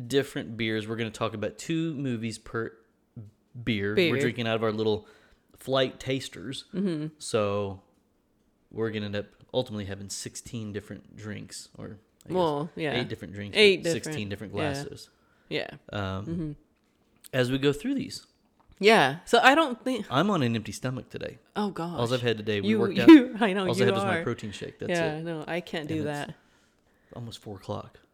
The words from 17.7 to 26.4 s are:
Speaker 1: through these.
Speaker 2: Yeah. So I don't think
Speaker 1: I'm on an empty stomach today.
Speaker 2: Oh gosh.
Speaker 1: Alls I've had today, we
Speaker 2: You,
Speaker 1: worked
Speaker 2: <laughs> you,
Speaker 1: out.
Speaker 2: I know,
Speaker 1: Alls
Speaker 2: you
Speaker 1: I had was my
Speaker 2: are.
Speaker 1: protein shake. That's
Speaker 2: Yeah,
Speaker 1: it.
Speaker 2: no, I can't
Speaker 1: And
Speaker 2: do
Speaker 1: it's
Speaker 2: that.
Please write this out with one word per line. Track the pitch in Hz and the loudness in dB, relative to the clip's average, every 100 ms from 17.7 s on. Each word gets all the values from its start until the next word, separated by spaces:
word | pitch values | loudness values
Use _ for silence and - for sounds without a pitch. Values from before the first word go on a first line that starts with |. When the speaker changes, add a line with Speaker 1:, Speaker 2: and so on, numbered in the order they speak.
Speaker 1:
through | 139 254 277 | 0 -2 -4
these. | - - - _ _ _ _ - | -6 -12 -18 _ _ _ _ 2
Speaker 2:
Yeah. | 196 214 131 160 | 6 8 6 2
So | - 233 | 2 6
I | 254 302 | 8 6
don't | 294 240 | 4 -2
think | 254 240 - | -4 -4 0
Speaker 1:
I'm | 131 202 | 2 2
on | 185 | 2
an | 120 113 | 0 -2
empty | 104 | -6
stomach | - 127 131 - | -8 -6 -6 -10
today. | - - - _ - | -10 -10 -12 _ -4
Speaker 2:
Oh | 208 | -4
gosh. | - 170 156 | -4 -6 -2
Speaker 1:
Alls | 117 | 0
I've | 127 | 0
had | 120 107 | 0 0
today, | 107 104 | 0 0
we | 196 | 2
Speaker 2:
You, | 110 | 2
Speaker 1:
worked | 202 - | 2 8
Speaker 2:
<laughs> | - | 12
you, | 311 247 214 | 12 10 0
Speaker 1:
out. | |
Speaker 2:
I | 220 | 0
know, | 202 190 | 2 0
Speaker 1:
Alls | - | 2
Speaker 2:
you | - | 2
Speaker 1:
I | |
had | 196 | 2
was | |
my | 196 165 | 0 0
Speaker 2:
are. | |
Speaker 1:
protein | 143 117 107 | -2 -6 -8
shake. | - - - | -10 -12 -8
That's | - | -4
Speaker 2:
Yeah, | 175 160 151 | 0 0 -2
Speaker 1:
it. | |
Speaker 2:
no, | 165 160 - | -6 -8 -6
I | 170 | -6
can't | 175 170 143 | -6 -8 -4
Speaker 1:
And | |
Speaker 2:
do | 156 | -4
Speaker 1:
it's | 151 | -4
Speaker 2:
that. | 147 143 - | -6 -8 -12